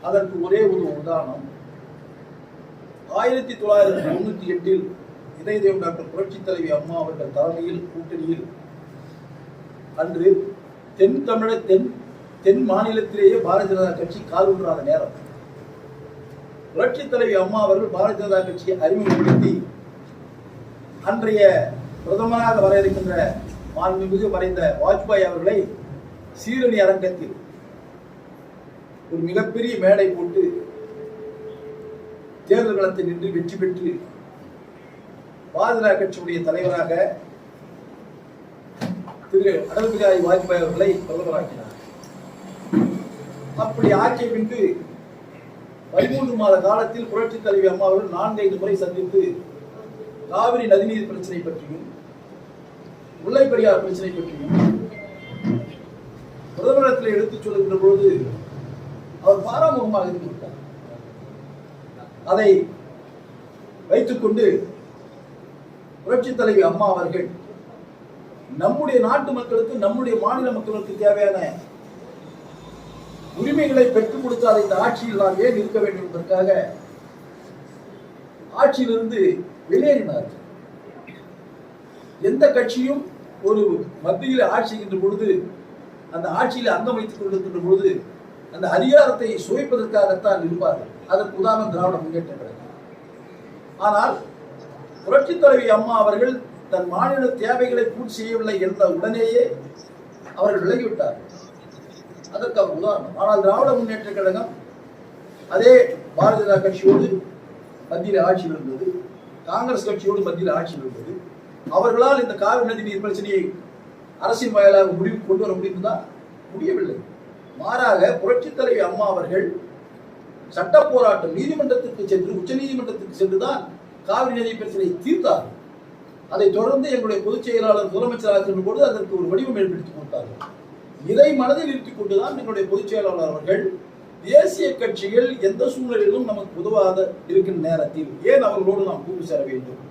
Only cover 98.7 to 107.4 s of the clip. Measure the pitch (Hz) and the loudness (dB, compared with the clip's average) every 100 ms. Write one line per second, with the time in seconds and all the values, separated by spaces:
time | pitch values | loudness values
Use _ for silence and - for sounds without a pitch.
98.7 | - 185 170 214 226 226 240 - - - | 2 2 2 -4 -2 2 2 0 -2 -14
99.7 | - - - - - - - 202 190 - | -20 -20 -20 -20 -20 -18 -2 0 0 0
100.7 | 247 233 - 190 - - - - - - | 0 -2 -4 -4 -6 -16 -20 -20 -20 -20
101.7 | - - - - - - - 233 220 190 | -20 -20 -20 -20 -20 -12 -8 -2 0 0
102.7 | 156 208 202 - - 202 202 196 220 269 | 0 -2 -2 -6 -2 2 4 4 4 2
103.7 | 240 226 220 208 196 185 202 226 - - | 2 -2 -6 -8 -2 0 0 -6 -12 -18
104.7 | - - - - - - - - 185 240 | -20 -20 -20 -20 -20 -20 -20 -4 4 10
105.7 | 254 240 - - - 202 214 202 190 190 | 10 8 0 -8 2 2 2 4 4 4
106.7 | 180 - - 185 190 - - | 4 6 6 4 -2 -6 -20